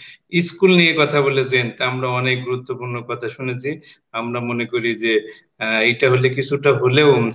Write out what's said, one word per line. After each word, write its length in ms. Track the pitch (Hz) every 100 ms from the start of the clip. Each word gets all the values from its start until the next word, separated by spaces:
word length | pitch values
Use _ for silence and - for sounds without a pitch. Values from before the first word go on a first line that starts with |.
| - - _ 175
স্কুল 340 | 170 - 190 180
নিয়ে 180 | 165 160
কথা 240 | 147 147
বলেছেন। 500 | 139 135 123 127 120 -
তা 80 | 127
আমরা 220 | 127 127
অনেক 360 | 123 127 127
গুরুত্বপূর্ণ 580 | 123 127 127 123 123 120
কথা 280 | 117 117 113
শুনেছি। 500 | - 131 127 135 156 - - _
আমরা 280 | 113 117 120
মনে 260 | 120 117 113
করি 300 | 120 113 110
যে, 320 | 113 107 - - _ _
আহ, 220 | 110 110
এটা 280 | 120 123 135
হলে 200 | 127 127
কিছুটা 440 | 127 127 139 143
হলেও 560 | 127 123 135 147 127 113